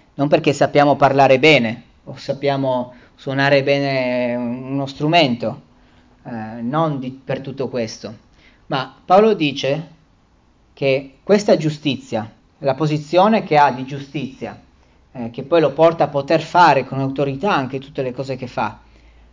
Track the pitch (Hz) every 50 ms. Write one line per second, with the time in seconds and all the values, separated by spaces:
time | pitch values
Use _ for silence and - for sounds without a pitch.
0 | _ _ _ - 143 151 170 165 156 151 135 - 147 135 - 147 143 147 135 -
1 | - 127 135 139 135 131 135 127 139 156 151 131 117 110 113 - - _ _ _
2 | _ - 131 - - - 139 - 143 139 139 135 135 131 127 123 120 - - -
3 | - _ _ - - 139 135 139 139 139 143 139 131 143 143 139 139 139 135 131
4 | 127 123 123 123 123 120 120 123 123 120 120 131 131 131 139 139 139 135 - -
5 | 147 151 165 175 156 131 117 - 117 110 - - - _ _ _ _ _ _ _
6 | _ _ _ _ - 135 120 113 110 110 117 120 117 120 143 156 165 156 147 131
7 | 127 127 - - - - 131 123 - 139 127 - 131 113 - 123 113 107 - -
8 | - 101 113 - _ _ _ _ _ _ _ _ _ - 151 135 127 - - _
9 | _ - 185 196 214 220 208 165 156 143 127 - - 135 143 156 170 - - _
10 | _ _ _ _ _ _ _ _ _ _ _ _ _ _ _ - 143 139 131 131
11 | - - - _ _ - 196 208 208 - 190 160 151 156 151 - - 151 123 -
12 | - - 117 110 113 - - _ _ _ _ _ 151 139 131 - 160 147 151 147
13 | 151 - - 175 190 220 226 202 - - 151 147 147 139 120 131 131 131 147 131
14 | 139 - - 151 127 113 - - 123 104 101 - - _ _ _ _ _ _ _
15 | _ _ - 131 117 117 117 - 135 - 170 170 156 135 - - 160 170 165 -
16 | 147 143 143 139 139 139 165 156 160 - - 175 175 160 139 135 127 - 131 135
17 | 139 135 135 143 143 143 135 139 185 208 185 151 131 123 139 135 - - - -
18 | 131 127 120 135 135 131 131 127 127 117 - 131 117 107 110 - - _ _ _
19 | _ _ _ _ _ _